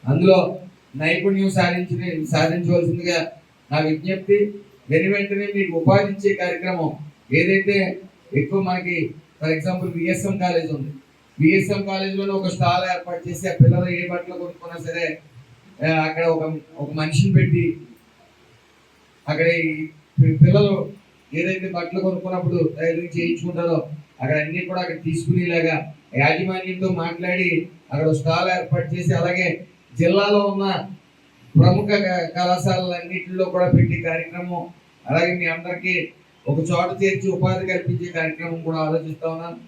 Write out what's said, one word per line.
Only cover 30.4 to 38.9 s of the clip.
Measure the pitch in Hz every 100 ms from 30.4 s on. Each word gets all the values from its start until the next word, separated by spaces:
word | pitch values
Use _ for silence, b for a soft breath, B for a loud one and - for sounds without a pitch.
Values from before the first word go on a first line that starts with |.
| 202 196 196 - - - _ _ _ _ - 151
ప్రముఖ | 180 202 202
క-, | 208 190 180 170 175
కళాశాలలన్నింటిలో | 180 180 - 185 180 175 170 185 180 185 175
కూడా | 180 180
పెట్టి | - - -
కార్యక్రమం, | 165 165 165 175 180 175 - - _ _ 123
అలాగే | 160 175
మీ | 180 175
అందరికీ | 165 175 175 185 175 - - _ _ -
ఒక | 147
చోట | 160 170 180 196
చేర్చి | 196 196 190
ఉపాధి | 175 185 185 185
కల్పించే | 180 - 175 175
కార్యక్రమం | 165 160 156 170 165
కూడా | 160 160
ఆలోచిస్తా | 156